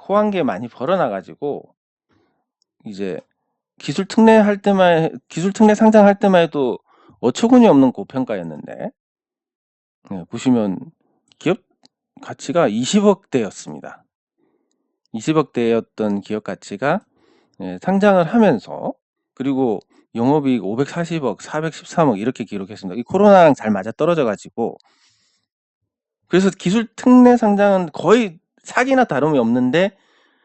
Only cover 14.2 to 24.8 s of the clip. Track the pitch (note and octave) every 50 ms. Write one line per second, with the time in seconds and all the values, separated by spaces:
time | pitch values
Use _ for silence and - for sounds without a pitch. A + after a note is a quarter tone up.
14.2 | _ _ _ _ _ _ _ _ _ _ _ _ _ _ _ _ _ _ - A2+
15.2 | G#2+ - D3+ D#3 C#3+ - - B2 A#2+ A#2 A#2 A2+ G#2 _ _ - A2 G#2 G2+ G2+
16.2 | F#2+ - G#2+ G#2+ - - F#2+ - - - G2+ G2 C3 C#3+ D#3+ - - _ _ _
17.2 | _ _ _ _ _ _ _ - F#3+ F#2 F2+ F#2 - - F#3+ G3 G3 G#3 G3 F#3
18.2 | E3+ D#3 G#3 A#3+ A3 F#3+ C#3 G2 - - - - - - - _ _ _ _ _
19.2 | _ _ _ - B2+ C#3 C3+ C3 C3+ A#2+ G#2 - - _ _ _ _ _ - A2+
20.2 | A#2 C3 D3 D#3 C#3+ C3+ B2+ A#2 F2+ F#2+ G#2+ A#2+ C#3+ - - E3+ E3+ D#3+ E3+ D#3+
21.2 | C#3+ A#2 F#2+ - - - - D#3 D#3 D#3+ - - - - - - D#3+ C#3+ G#2+ F#2+
22.2 | G#2+ B2 B2+ - A#2 - G#2+ G2+ G2 F#2 G#2+ F#2 G2+ F#2 F2+ A#2+ A#2+ - - F#3
23.2 | G#3 G#3+ G3 F#3 E3+ D#3 C3+ - - G#2+ G#2 G2 F#2+ G#2+ - - D3+ E3 F3 D#3+
24.2 | C3+ A2+ G2+ - - F#2 - - A#2 F#2+ - -